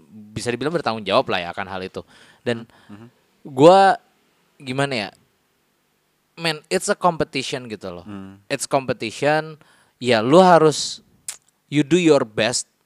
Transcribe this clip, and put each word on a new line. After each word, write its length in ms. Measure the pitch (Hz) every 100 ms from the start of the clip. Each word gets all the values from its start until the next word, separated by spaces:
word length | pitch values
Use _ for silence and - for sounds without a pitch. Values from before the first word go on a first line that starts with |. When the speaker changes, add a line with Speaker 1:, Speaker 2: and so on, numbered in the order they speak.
| 76 107 104
Speaker 1:
bisa 220 | 110 110
dibilang 200 | 120 139
bertanggung 320 | 170 120 113
jawab 240 | 95 110 123
lah 100 | 95
ya 80 | 87
akan 160 | 87 95
hal 140 | 95
itu. 220 | 92 92 - _ _ _
Dan 260 | 123 117 113 _ _
Speaker 2:
Mm-hmm. 220 | 104 117 _ _ _ 170
Speaker 1:
gua 500 | 131 156 190 196 156 _ _ _ _ _ _
gimana 380 | 135 131 139
ya, 140 | 123 98 - _ _ _ _ _ _ _ _ _ _ _ -
man, 240 | 165 151 -
it's 180 | 185 -
a 80 |
competition 720 | 202 180 165 151 135 120 135 123
gitu 220 | 104 95
loh. 120 | 87
Speaker 2:
Hmm. 380 | 95 101 95 98 _
Speaker 1:
It's 180 | 139
competition, 920 | - 139 131 120 113 - 143 156 156 151 _ _ _ _
ya 220 | 120 113
lu 180 | 117 165
harus, 600 | 185 165 156 139 - - _ _ - - _ _ _
you 140 | 143
do 160 | 139 175
your 260 | 165 139
best 440 | 117 107 110 123 - _